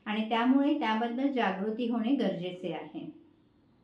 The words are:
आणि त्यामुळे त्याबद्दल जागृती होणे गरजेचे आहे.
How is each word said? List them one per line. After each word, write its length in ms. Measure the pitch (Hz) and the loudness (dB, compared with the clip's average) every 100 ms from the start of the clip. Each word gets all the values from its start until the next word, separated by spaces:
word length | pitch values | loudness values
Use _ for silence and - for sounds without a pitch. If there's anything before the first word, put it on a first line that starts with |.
| 220 | -6
आणि 220 | 214 220 | -4 0
त्यामुळे 500 | 233 254 277 285 302 | 2 4 4 4 2
त्याबद्दल 500 | 226 220 240 240 277 | 2 0 0 0 0
जागृती 600 | 254 202 185 214 220 233 | 2 0 0 -2 -2 -2
होणे 240 | 240 220 | 0 2
गरजेचे 580 | 269 196 170 180 180 175 | 2 0 -2 -6 -6 -6
आहे. 500 | 156 - - - - - _ _ _ _ _ | -6 -8 -10 -12 -14 -20 _ _ _ _ _